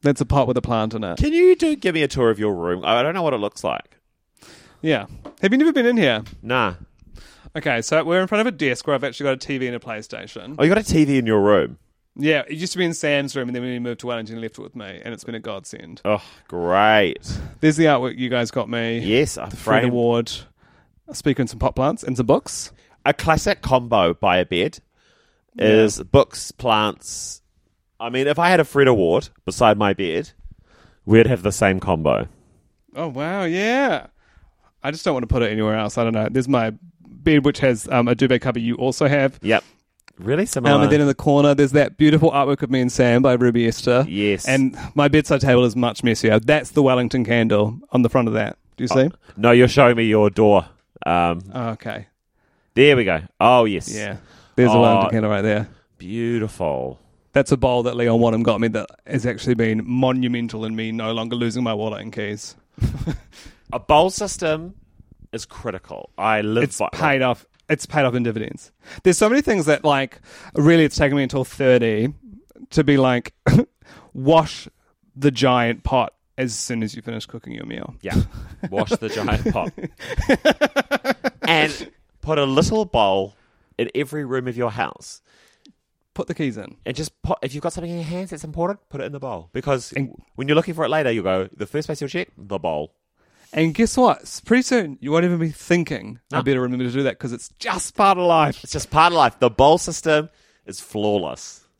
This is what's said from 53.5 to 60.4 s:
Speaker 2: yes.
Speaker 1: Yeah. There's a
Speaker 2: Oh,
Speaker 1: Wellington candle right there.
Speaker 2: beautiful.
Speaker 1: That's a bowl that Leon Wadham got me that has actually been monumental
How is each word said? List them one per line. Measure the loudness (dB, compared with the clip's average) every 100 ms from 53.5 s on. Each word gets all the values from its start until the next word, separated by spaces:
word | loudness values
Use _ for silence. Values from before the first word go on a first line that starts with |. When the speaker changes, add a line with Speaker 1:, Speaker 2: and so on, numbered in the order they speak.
| 6
Speaker 2:
yes. | 4 0 -6
Speaker 1:
Yeah. | -10 -10 -10 _ -20 _
There's | 2 4
a |
Speaker 2:
Oh, | 6
Speaker 1:
Wellington | 6 4 2
candle | 0 0
right | 0
there. | 0 -2 -4 -14 _ _
Speaker 2:
beautiful. | -12 -6 -4 -4 -6 -6 -4 -4 -8 -12 _ _ _
Speaker 1:
That's | -2 2
a | 2
bowl | 2 0
that | -2 0
Leon | 2 4
Wadham | 4 2
got | 2 2
me | 0
that | -2 -8 -16 -6
has | -4 -4
actually | -6 -2 0
been | 0 0
monumental | -2 0 0 0 -2 -2